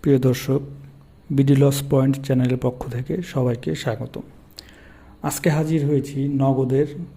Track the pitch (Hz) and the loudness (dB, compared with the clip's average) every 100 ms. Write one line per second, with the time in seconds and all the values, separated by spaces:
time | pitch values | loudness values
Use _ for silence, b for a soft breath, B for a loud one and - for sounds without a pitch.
0 | - 139 131 123 - 135 - - - - | 4 4 4 0 0 -2 -4 -16 -20 -20
1 | - - - 139 139 139 139 139 - 139 | -20 -20 -4 2 4 6 4 2 0 2
2 | 135 135 - 127 127 127 127 123 123 120 | 2 0 0 0 2 0 -2 -4 -8 -6
3 | 131 170 175 - 123 113 - 156 - 110 | -4 -6 -4 -2 0 -2 -4 -4 -4 -6
4 | 117 - - - - B B B B B | -8 -12 -16 -20 -20 B B B B B
5 | B B 147 - 175 151 156 160 143 143 | B B -6 -2 0 0 0 0 2 0
6 | 135 135 139 139 135 131 127 135 147 - | 0 -4 -2 2 2 2 2 2 0 -4
7 | 170 | -14